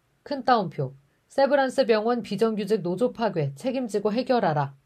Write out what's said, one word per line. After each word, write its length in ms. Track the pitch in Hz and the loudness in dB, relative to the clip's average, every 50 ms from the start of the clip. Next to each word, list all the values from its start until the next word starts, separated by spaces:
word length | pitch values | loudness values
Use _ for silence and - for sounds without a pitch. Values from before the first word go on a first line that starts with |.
| _ _ _ _ | _ _ _ _
큰 240 | _ - 285 269 247 | _ -8 -8 -4 2
따옴표. 480 | - 247 226 196 160 - - 139 127 - - _ _ _ _ _ _ | 2 2 2 2 -2 -4 -6 -6 -6 -8 -14 _ _ _ _ _ _
세브란스 580 | - - 277 254 285 277 269 262 - - 262 208 | 0 2 2 4 4 2 2 2 2 0 2 2
병원 340 | 226 214 208 233 247 240 | 2 2 2 0 -2 -2
비정규직 600 | - - 208 196 226 226 220 196 214 - 220 202 | -2 -6 -2 0 0 0 0 -2 -2 -2 -2 -2
노조 300 | 156 175 180 180 247 247 | 0 -4 -2 0 -2 -2
파괴 400 | - - 233 214 - 170 147 139 139 | -2 -2 -2 -2 0 0 -2 -2 -4
책임지고 580 | - - 269 233 269 254 233 - 208 202 214 208 | -6 -6 -4 -4 -2 -4 -2 -4 -2 -2 0 -2
해결하라. 640 | 247 254 262 262 240 214 170 151 151 139 139 - _ _ | -2 0 0 0 2 2 2 0 0 -2 -4 -6 _ _